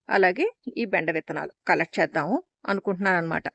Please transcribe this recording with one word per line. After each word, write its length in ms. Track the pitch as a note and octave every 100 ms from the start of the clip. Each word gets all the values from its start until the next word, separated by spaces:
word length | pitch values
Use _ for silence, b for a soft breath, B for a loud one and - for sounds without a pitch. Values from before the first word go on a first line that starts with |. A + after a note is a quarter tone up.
| -
అలాగే 360 | G3+ F#3 F#3 G#4 - B3 -
ఈ 80 | A3
బెండ 240 | F3+ D#3+
విత్తనాలు 400 | D#3+ - D3+ D3 - -
కలెక్ట్ 300 | D#3 E3 -
చేద్దాము 380 | D#3+ D#3+ D3+ C4+ - _ -
అనుకుంటున్నాను 520 | G3 - F3+ G3 F3+
అనమాట. 300 | E3 E3 -